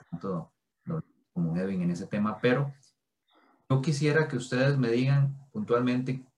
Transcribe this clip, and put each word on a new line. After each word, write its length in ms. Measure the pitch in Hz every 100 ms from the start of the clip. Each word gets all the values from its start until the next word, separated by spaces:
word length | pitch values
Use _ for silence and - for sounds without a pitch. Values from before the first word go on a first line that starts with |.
| -
tanto 420 | - 98 90 80 _ _ _
don, 200 | - 80 - _ _
como 240 | 90 82 85
Edwin, 280 | 95 95
en 80 | 87
ese 160 | 87 95
tema, 320 | 104 104 107
pero 320 | 123 127 139 - _ _ _ _ _ _ _ _ -
yo 120 | 135
quisiera 460 | 160 143 147 156 151
que 80 | 123
ustedes 420 | - 127 139 143
me 120 | 117
digan 480 | 120 131 139 139 - -
puntualmente 720 | 107 104 120 123 123 131 131 -